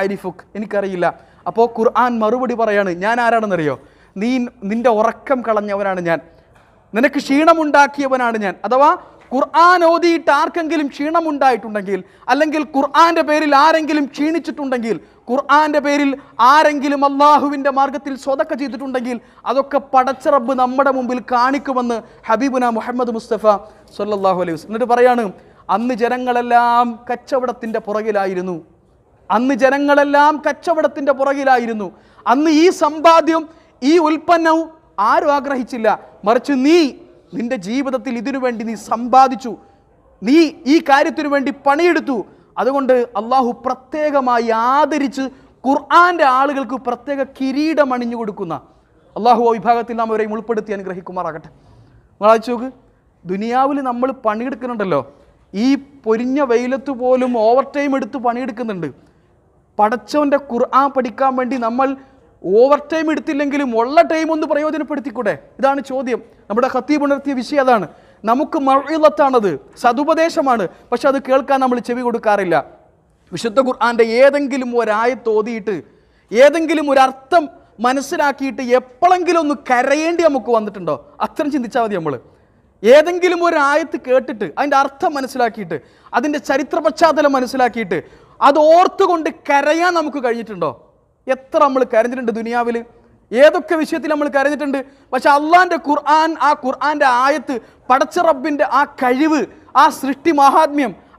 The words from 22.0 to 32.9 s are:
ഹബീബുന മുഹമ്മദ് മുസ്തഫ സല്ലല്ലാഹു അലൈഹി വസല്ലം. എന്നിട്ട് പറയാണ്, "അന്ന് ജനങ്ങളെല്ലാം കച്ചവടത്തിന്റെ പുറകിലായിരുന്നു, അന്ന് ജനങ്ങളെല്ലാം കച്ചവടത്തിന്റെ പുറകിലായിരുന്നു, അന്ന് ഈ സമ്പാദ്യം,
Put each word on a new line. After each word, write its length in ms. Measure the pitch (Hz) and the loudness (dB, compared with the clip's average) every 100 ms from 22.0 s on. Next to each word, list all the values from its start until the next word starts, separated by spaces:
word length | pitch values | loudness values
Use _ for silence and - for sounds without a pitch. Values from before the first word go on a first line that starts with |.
| - - - | -10 -12 -2
ഹബീബുന 420 | 226 269 254 247 220 | -2 0 -2 -2 -2
മുഹമ്മദ് 360 | 226 247 247 233 | -4 -4 -4 -6
മുസ്തഫ 280 | - 214 214 202 - - _ - | -6 -2 0 0 -2 -20 _ -10
സല്ലല്ലാഹു 420 | 208 202 190 180 | -6 -2 0 0
അലൈഹി 120 | 175 160 | -4 -6
വസല്ലം. 160 | - | -8
എന്നിട്ട് 180 | 220 240 | -6 0
പറയാണ്, 300 | 240 247 240 208 - - _ - 190 | 4 4 4 -2 -8 -20 _ -4 -2
"അന്ന് 200 | 240 240 | -2 0
ജനങ്ങളെല്ലാം 840 | 233 254 254 240 240 240 240 240 240 220 - | 0 0 -2 -2 2 2 4 2 0 -4 -8
കച്ചവടത്തിന്റെ 720 | 240 - 269 247 247 226 220 214 | -10 -6 -4 -4 -6 -8 -8 -6
പുറകിലായിരുന്നു, 680 | 214 220 208 196 180 185 170 - _ _ _ _ _ - 202 | -4 -2 -2 -2 -4 -6 -10 -14 _ _ _ _ _ -2 0
അന്ന് 200 | 262 254 | 0 2
ജനങ്ങളെല്ലാം 720 | 262 277 285 285 285 285 294 302 311 | 2 2 2 2 4 4 4 2 -2
കച്ചവടത്തിന്റെ 640 | 277 - 320 311 302 277 262 | -4 -2 0 -2 -2 -2 0
പുറകിലായിരുന്നു, 680 | 277 277 269 254 233 220 185 - _ _ - | -2 0 2 0 0 -6 -10 -14 _ _ 0
അന്ന് 180 | 254 320 302 | 2 2 4
ഈ 40 | 349 - | 4 2
സമ്പാദ്യം, 600 | 302 | -2